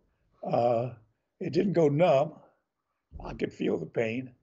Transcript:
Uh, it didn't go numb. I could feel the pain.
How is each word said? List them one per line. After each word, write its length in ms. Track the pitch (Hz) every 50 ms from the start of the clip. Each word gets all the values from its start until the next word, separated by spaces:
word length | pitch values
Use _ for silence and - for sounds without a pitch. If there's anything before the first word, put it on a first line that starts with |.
| _ _ _ _ _ _ _ _ -
Uh, 480 | - 170 120 117 120 120 117 120 117 - - _ _ _ _ _ _ _ -
it 140 | 190 165 131
didn't 200 | 175 196 202 156
go 140 | 170 160 143
numb. 440 | 143 151 175 180 143 135 151 165 - - - _ _ _ _ _ _ _ _ _ _ _ _ _ - - -
I 100 | - -
could 200 | - - - -
feel 240 | - - - 147
the 80 | 180 165
pain. 460 | - - 131 117 110 113 127 131 127 - _